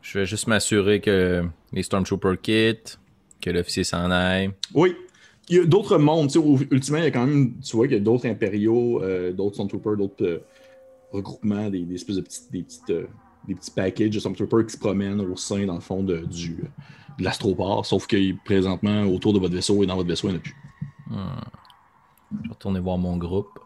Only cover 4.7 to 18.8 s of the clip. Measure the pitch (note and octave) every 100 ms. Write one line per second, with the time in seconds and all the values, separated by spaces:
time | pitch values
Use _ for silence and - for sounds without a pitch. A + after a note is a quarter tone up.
4.7 | - F3+ F3 - _ - _ - F3 E3+
5.7 | F#3 G#3 F#3 D3 E3 C#3+ E3 D3+ C#3 C3+
6.7 | C3+ C3 D3+ E3 C3 B2+ D3 C3 - -
7.7 | A2+ C3+ A#2 G2+ B2 B2 G#2+ G#2 G#2 G#2
8.7 | A#2 A#2+ A#2 F#2+ F#2 F2+ F#2 G2 G2 G2
9.7 | G2+ G#2+ G#2 G2 - G2 E2 - - -
10.7 | - - - _ G2 G2 - G#2+ G#2 G#2+
11.7 | F#2+ F2 F2+ - G2 F2 - - F#2 E2+
12.7 | - - E2+ - - - _ - F#2 -
13.7 | - F#2+ - A2 G#2+ G2 F#2+ G2+ A2+ A2
14.7 | - A2 G2 G2 G2+ F#2+ F#2 - G2+ G2+
15.7 | E2+ - F#2+ F#2+ E2+ E2+ E2+ E2+ E2 -
16.7 | - - - - - F#2 - G#2+ F#2 F#2+
17.7 | G#2+ G#2 G2 - G#2 F#2+ F2+ - G2+ F#2+
18.7 | F2+